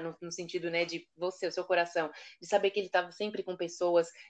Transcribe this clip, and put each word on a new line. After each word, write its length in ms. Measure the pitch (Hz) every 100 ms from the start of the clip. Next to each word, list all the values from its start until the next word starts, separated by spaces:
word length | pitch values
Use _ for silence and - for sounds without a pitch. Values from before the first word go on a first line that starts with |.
no, 140 | 165 -
no 100 | 170
sentido, 380 | 165 165 180 170
né, 140 | 170
de 240 | 170 165 - -
você, 320 | 180 185 175
o 40 |
seu 120 | 180
coração, 480 | 175 175 170 175 156 - - -
de 60 | 175
saber 240 | 202 196
que 80 | 208
ele 100 | 185
tava 220 | 185 175
sempre 300 | - 208 208
com 140 | 185 180
pessoas 540 | 170 - 175 170 170 -